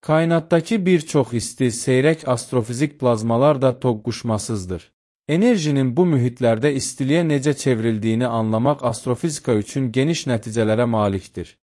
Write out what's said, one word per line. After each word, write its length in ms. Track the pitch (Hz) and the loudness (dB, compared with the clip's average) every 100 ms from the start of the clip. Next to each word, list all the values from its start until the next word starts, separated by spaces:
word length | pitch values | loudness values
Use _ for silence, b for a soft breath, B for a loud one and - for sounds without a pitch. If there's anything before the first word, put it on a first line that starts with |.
Kainatdakı 800 | - 156 165 165 160 165 160 226 180 | 2 2 2 0 2 0 2 0 2
bir 160 | 175 | 2
çox 320 | - 147 127 | 2 -2 0
isti, 320 | 120 - - 127 | -2 -6 -2 -2
seyrək 540 | 113 - 127 139 160 - | 0 0 2 2 0 -2
astrofizik 720 | 120 - 127 110 120 147 - | -4 -2 -2 -2 -4 -4 0
plazmalar 600 | 127 113 113 117 139 139 | 0 0 0 2 2 4
da 180 | 131 123 | 0 0
toqquşmasızdır. 1120 | 127 107 113 110 117 107 - 110 90 87 - _ _ _ - | -2 -2 -6 -6 -4 -4 -4 -6 -6 -10 -10 _ _ _ -4
Enerjinin 680 | 160 233 220 151 139 131 123 | 2 2 2 0 0 0 2
bu 60 | 180 | 2
mühitlərdə 680 | 143 120 120 120 113 139 135 | 4 0 0 0 2 0 -2
istiliyə 460 | - - 131 160 | -6 -4 0 2
necə 300 | 165 143 143 139 | 2 0 0 0
çevrildiyini 720 | 143 120 117 110 110 113 123 | 0 0 0 0 0 0 0
anlamaq 560 | 117 110 110 127 143 | 0 0 0 0 0
astrofizika 720 | 123 113 127 120 170 143 - 110 | -2 -4 -4 -2 -2 -4 -2 -2
üçün 360 | 101 139 131 | 0 -4 -2
geniş 340 | 120 143 165 - | 0 0 -2 -2
nəticələrə 580 | 117 113 110 110 110 120 | -4 -4 -2 0 2 0
malikdir. 720 | 113 104 98 - - 85 _ | 2 0 -2 -6 -12 -12 _